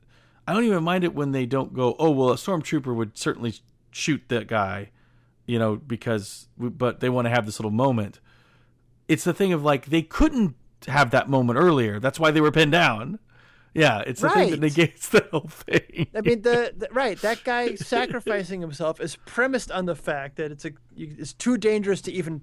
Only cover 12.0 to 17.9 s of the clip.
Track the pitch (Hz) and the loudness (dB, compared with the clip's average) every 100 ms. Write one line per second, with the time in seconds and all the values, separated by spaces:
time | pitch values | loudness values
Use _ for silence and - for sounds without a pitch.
12 | 127 - 160 151 151 160 151 160 156 107 | -4 0 2 4 4 4 4 4 2 0
13 | 123 214 _ _ - _ _ - 147 107 | -6 -10 _ _ -20 _ _ 2 4 4
14 | 131 123 269 415 247 143 156 147 165 - | -2 -2 2 4 4 2 0 2 0 0
15 | - 208 - 156 156 - - - - - | 2 2 2 -4 -6 -14 -2 -2 -2 -6
16 | 165 214 214 233 226 240 233 - 214 233 | -4 0 0 2 4 2 0 -6 -6 -2
17 | 269 180 208 226 - 240 240 220 - | -2 -2 -2 -2 -2 -2 -2 -4 -4